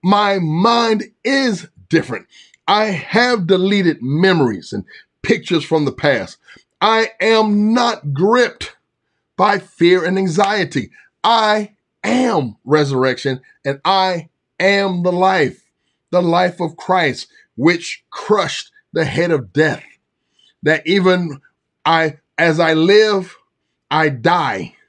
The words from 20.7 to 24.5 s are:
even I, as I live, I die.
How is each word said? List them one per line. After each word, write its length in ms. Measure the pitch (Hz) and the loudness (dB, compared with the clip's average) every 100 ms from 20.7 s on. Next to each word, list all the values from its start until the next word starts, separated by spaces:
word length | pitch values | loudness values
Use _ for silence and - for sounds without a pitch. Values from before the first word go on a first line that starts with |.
| 156 | -2
even 560 | 156 196 185 185 175 139 _ _ _ _ | 0 2 2 2 -2 -8 _ _ _ _
I, 340 | - 165 160 143 _ - | 0 0 0 -6 _ -2
as 220 | 170 160 | 0 2
I 160 | 165 | 2
live, 640 | 160 165 208 220 202 175 - _ _ _ _ _ | 2 4 4 4 0 -6 -16 _ _ _ _ _
I 200 | 151 156 | 0 0
die. 680 | 131 135 175 139 | 0 0 0 0